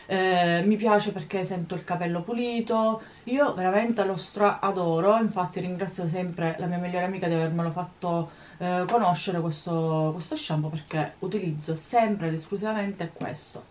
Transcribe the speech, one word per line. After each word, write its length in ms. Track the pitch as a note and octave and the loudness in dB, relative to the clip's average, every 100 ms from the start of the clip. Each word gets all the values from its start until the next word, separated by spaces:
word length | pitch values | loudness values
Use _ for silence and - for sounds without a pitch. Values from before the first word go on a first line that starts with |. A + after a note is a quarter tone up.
| - | -4
eh, 560 | F#3+ F#3 F3+ E3+ E3+ G3 | 0 4 4 4 4 4
mi 100 | G#3+ | 4
piace 360 | G#3+ G#3 G#3 | 6 4 4
perché 320 | F3+ D3+ G3 | -6 -4 -4
sento 320 | F3+ F#3 E3 F3 | -2 -4 -4 -6
il 80 | |
capello 380 | - F3 F3 E3+ | -4 -4 -2 -2
pulito, 800 | E3+ A#3 A#3+ A#3 A3+ A3+ A3 A3 - - A#3 | -4 -4 -2 -2 0 2 2 0 -6 -16 -4
io 280 | C4+ C#4+ | 2 2
veramente 500 | F3+ F#3 G3+ A#3 A#3 | 2 2 2 2 2
lo 120 | F#3+ F#3 | 2 0
stra 440 | - G3+ G3+ - | -4 2 2 4
adoro, 580 | G3 F#3 E3+ E3 F#3+ A3+ | -2 0 2 4 6 6
infatti 420 | A3 F#3+ F3+ F#3 | 4 0 -2 -2
ringrazio 480 | F3+ F3 F#3+ - E3 | -4 -4 -6 -4 -2
sempre 480 | F3+ F3+ E3+ E3 E3 | -2 -4 -2 -2 -2
la 80 | F3 | -2
mia 100 | F3 | -2
migliore 280 | F3 F3+ F3+ | -2 -2 -2
amica 220 | F#3+ F3 | -2 0
di 60 | |
avermelo 380 | E3 D#3+ E3 E3+ | 2 2 0 -2
fatto, 600 | E3+ E3+ - F3 E3+ D#3 - - - | -2 -8 -6 -2 -2 -2 -8 -20 -6
eh, 280 | F3+ F3+ F#3 | -2 0 2
conoscere 500 | A#3 F#3+ F3 G3 F3 | 4 4 2 0 -2
questo, 720 | E3 D3+ F3 E3 D#3+ D#3+ D#3 | -2 -4 -2 0 0 2 0
questo 220 | E3+ - D4+ | -2 -6 -8
shampoo, 340 | - D#3 D3+ | -2 -2 -2
perché 460 | D#3 - D#3 - - | -6 -6 -4 -4 -6
utilizzo 560 | F#3 G#3 F3+ D3+ - D#3+ | -4 -4 -2 -4 -4 -6
sempre 520 | - A#3+ A3 G3+ E3 | 0 2 2 2 -2
ed 60 | |
esclusivamente 800 | D#3+ - G3+ G#3+ G#3+ G3+ G3 E3 | -2 -4 -4 -2 -2 -4 -6 -8
questo, 520 | - F3 D3+ - - - | -8 -10 -10 -12 -16 -6